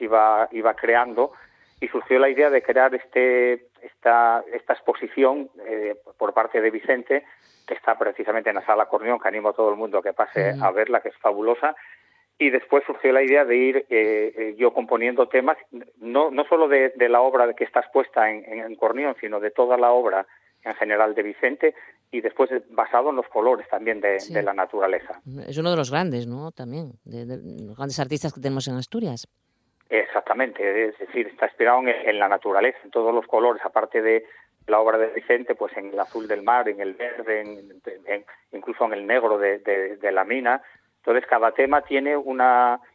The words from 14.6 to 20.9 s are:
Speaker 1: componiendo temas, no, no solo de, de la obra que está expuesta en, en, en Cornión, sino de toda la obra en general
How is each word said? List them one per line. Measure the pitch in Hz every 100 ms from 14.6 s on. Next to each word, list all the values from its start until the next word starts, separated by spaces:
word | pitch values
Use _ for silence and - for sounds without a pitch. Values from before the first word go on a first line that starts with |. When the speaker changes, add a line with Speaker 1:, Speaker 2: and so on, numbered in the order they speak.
| 120
Speaker 1:
componiendo | 123 117 117 120 123 123
temas, | 131 135 151 - 123 - _
no, | 117 131 156
no | 135
solo | 147 165 151
de, | 139 131
de | 131 120
la | 120
obra | 131 127 120
que | 120
está | 113 123
expuesta | - 139 123 110 110
en, | 107
en, | 110 113
en | 113 107
Cornión, | 110 123 143 -
sino | 107 104
de | 104
toda | - 123 127
la | 120
obra | 123 113 95 - _ _ _
en | 113
general | - 107